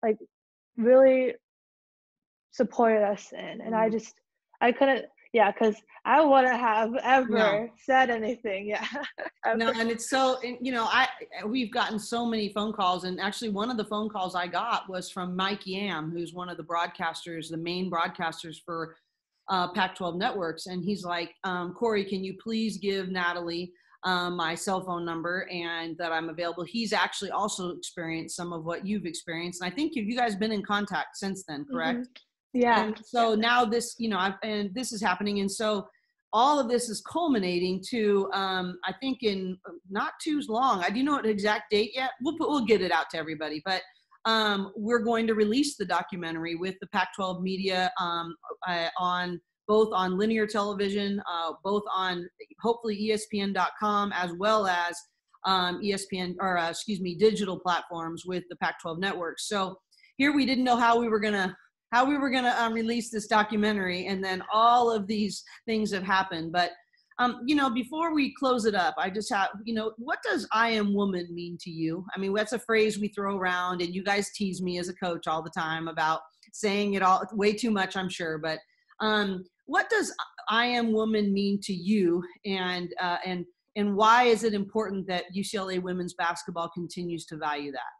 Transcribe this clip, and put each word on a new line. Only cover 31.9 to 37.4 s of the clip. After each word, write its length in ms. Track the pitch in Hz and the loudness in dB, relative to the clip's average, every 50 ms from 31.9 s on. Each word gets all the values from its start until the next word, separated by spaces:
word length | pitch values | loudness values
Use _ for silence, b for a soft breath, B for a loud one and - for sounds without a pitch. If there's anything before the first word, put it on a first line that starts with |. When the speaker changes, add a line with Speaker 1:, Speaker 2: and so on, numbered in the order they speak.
| 208 240 | -2 -2
Speaker 1:
Mm-hmm. 600 | 247 247 _ - _ _ _ _ _ _ _ 247 | -4 -8 _ -20 _ _ _ _ _ _ _ 2
Yeah. 240 | 247 240 233 214 214 | 4 6 6 6 4
Speaker 2:
And 140 | 214 214 - - | 2 -2 -6 -10
so 260 | - - 240 233 226 | -4 0 2 4 4
Speaker 1:
Yeah. 100 | 220 214 | 4 4
Speaker 2:
now 240 | 220 233 240 247 247 | 4 4 6 4 4
this, 300 | 220 214 240 233 233 - - | 4 2 0 0 -2 -6 -4
you 100 | 233 226 | -2 -2
know, 100 | 208 185 | 0 0
I've, 160 | 185 196 196 196 - | 0 0 -2 -2 -6
and 320 | 220 214 208 208 202 185 | -4 -2 -2 -2 -4 -4
this 180 | 240 254 - 240 | -6 -6 -6 -6
is 100 | 208 196 | -2 0
happening, 380 | 208 180 - 208 208 202 202 | 0 2 2 0 -2 0 0
and 100 | 196 196 | 0 -2
so 380 | 196 - 220 214 214 202 196 b b b b b b b b _ - | -2 -2 -2 0 0 -2 -4 b b b b b b b b _ 2
all 260 | 214 240 277 302 294 | 4 6 6 6 4
of 100 | 269 226 | 2 2
this 200 | 247 240 240 240 | 2 0 0 -2
is 120 | 214 202 - | -6 -8 -10
culminating 800 | - - 320 349 330 269 226 | -6 -2 -2 2 2 2 2